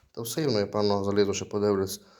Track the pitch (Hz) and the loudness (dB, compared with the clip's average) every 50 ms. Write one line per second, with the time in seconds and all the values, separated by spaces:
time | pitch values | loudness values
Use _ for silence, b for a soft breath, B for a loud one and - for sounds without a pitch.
0 | B _ _ - 117 117 - 165 160 143 117 104 101 98 - 107 104 104 101 101 | B _ _ -12 -10 -8 -4 -2 0 0 2 0 0 0 0 0 2 2 2 2
1 | 98 101 101 101 104 98 98 - 98 - - 107 101 104 104 98 95 95 - - | 0 0 2 2 2 2 0 -2 -4 -6 -4 0 2 2 2 2 0 -2 -4 -10
2 | b b b b | b b b b